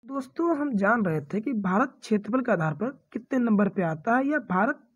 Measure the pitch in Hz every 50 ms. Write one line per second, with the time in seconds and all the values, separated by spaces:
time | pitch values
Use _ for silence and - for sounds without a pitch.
0 | _ 226 269 277 262 - _ - 330 339 330 285 294 294 254 196 196 196 226 240
1 | 214 180 160 151 143 - - 202 214 294 277 214 202 185 185 202 262 269 - _
2 | - - 220 208 208 214 208 262 254 240 214 175 160 160 151 151 202 247 277 -
3 | _ _ - 226 226 _ - 262 240 233 220 196 208 202 202 - 185 165 160 160
4 | 156 226 233 254 269 277 302 302 226 190 180 180 202 262 294 - _ _ _